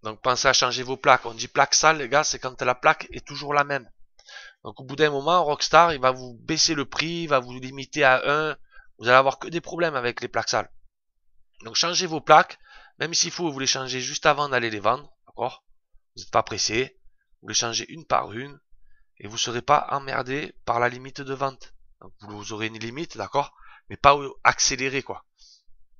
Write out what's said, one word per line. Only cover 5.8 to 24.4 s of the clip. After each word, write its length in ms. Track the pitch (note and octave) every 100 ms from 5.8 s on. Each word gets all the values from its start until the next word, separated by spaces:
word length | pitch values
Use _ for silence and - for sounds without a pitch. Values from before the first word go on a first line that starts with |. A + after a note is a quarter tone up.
| E3+
il 80 | D3
va 120 | B2+
vous 220 | C3 B2+
baisser 400 | A#2 A#2 D#3+ -
le 120 | D#3 C3
prix, 380 | - D3+ E3+
il 20 | E3
va 140 | C#3
vous 120 | B2
limiter 520 | B2+ B2+ C#3 C3 D3+
à 180 | C#3 B2+
un. 320 | - D3 D#3 E3 - - - _
Vous 120 | A2+
allez 80 | B2+
avoir 220 | C3+ -
que 100 | -
des 120 | E3
problèmes 360 | - E3+ E3+ C#3+
avec 260 | A#2+ A2+
les 60 | -
plaques 200 | A#2 A2
sales. 220 | A#2 G2 - - _ _ _ _ _ - _
Donc 120 | A2
changez 320 | A2+ E3+ F3 F3+
vos 160 | D#3
plaques, 360 | - D#3 F3+ - - - - _
même 140 | D3
s'il 200 | E3 F3
faut 180 | - F3
vous 80 | C3+
les 80 | C3
changer 340 | C3+ C3 B2+
juste 240 | B2+ C#3+
avant 240 | D#3+ C#3+ C#3+
d'aller 220 | B2+ A#2
les 100 | G#2+
vendre, 320 | G2+ C3 D3 _ _
d'accord ? 400 | - A#2 - _ _ _ - _
Vous 80 | -
n'êtes 80 | G2
pas 140 | A#2
pressé, 540 | - G#2 - G#2+ C3 _ - _ _ _
vous 60 | -
les 60 |
changez 300 | G#2+ A#2 A2+ -
une 140 | E3 -
par 260 | - B1
une 260 | G#2+ C#3 - _ - - - _ _
et 80 | G2+
vous 100 | A#2
serez 260 | - A#2
pas 260 | A#2+ D3 -
emmerdé 640 | C#3 C3+ B2+ B2+ C#3 D3+ -
par 140 | - A#2
la 80 | A#2+
limite 320 | B2 C3 -
de 140 | C3+
vente. 400 | C3 C3+ C3 - - - _
Donc 140 | - -
vous 320 | G2+ G#2 G#2
aurez 160 | G#2+ A2
une 100 | A2+
limite, 400 | A2 B2+ E3 A2+
d'accord ? 360 | G2 C#3 C#3 _ - - _
Mais 80 | G2+
pas 180 | C#3+ C#3+ C#3 -